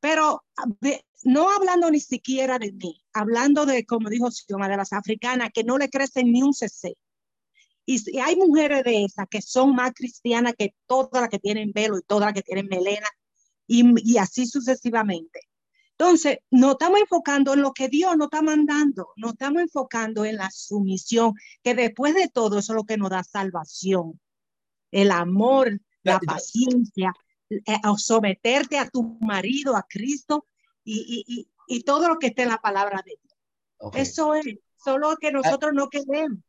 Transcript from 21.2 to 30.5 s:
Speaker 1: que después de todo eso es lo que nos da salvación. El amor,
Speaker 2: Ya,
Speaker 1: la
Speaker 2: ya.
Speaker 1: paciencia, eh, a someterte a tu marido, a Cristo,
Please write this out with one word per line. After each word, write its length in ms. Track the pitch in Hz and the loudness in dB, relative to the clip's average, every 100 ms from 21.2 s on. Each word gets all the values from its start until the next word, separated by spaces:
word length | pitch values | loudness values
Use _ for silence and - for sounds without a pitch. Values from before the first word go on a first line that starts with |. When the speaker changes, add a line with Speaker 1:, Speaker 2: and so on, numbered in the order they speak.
| 226 208 - - | 2 0 -14 -6
Speaker 1:
que 120 | 247 | -2
después 400 | 240 233 214 285 | 0 0 0 2
de 140 | 349 349 | 2 2
todo 300 | - 220 208 | 0 0 0
eso 140 | 202 | -2
es 40 | 220 | -4
lo 80 | |
que 120 | 214 220 | -2 -4
nos 140 | 196 | -2
da 120 | 185 | -4
salvación. 960 | 185 202 190 175 160 - 185 190 165 160 _ _ _ _ _ _ _ | -6 -6 -6 -6 -10 -8 -2 0 -2 -12 _ _ _ _ _ _ _
El 200 | 196 202 | 2 4
amor, 680 | 175 175 190 226 269 254 202 _ _ | 4 0 2 4 4 2 -2 _ _
Speaker 2:
Ya, 100 | 185 | 0
Speaker 1:
la 60 | 185 | 0
Speaker 2:
ya. 120 | 180 | 0
Speaker 1:
paciencia, 760 | 156 - 226 254 247 240 - 185 185 _ _ _ | -6 -4 0 2 2 0 -2 -4 -4 _ _ _
eh, 100 | 208 - 214 | -10 -4 -2
a 120 | 208 208 | 0 0
someterte 840 | - 226 208 185 226 269 294 285 | 2 2 2 -2 0 0 0 -4
a 100 | 240 | -4
tu 300 | 254 226 - | -4 -6 -4
marido, 560 | 220 202 190 269 277 226 | -4 -4 -4 -4 -2 -2
a 80 | - | -4
Cristo, 580 | 202 240 285 _ 302 _ | -10 -6 -8 _ -6 _